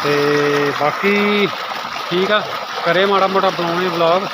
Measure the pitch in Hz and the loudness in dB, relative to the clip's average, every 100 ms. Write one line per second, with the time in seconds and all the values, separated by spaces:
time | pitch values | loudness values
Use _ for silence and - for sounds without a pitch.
0 | 147 147 147 147 147 143 143 139 147 - | 0 0 2 2 2 0 0 0 -2 0
1 | 196 202 202 208 196 - - - - - | 0 2 2 2 0 -2 -6 -8 -8 -8
2 | - 175 190 208 185 - - - 170 170 | -4 -2 2 0 0 -6 -8 -4 0 2
3 | 202 196 190 190 190 170 175 170 180 170 | 4 4 2 2 0 0 -2 -2 -2 0
4 | 165 180 190 | 2 2 0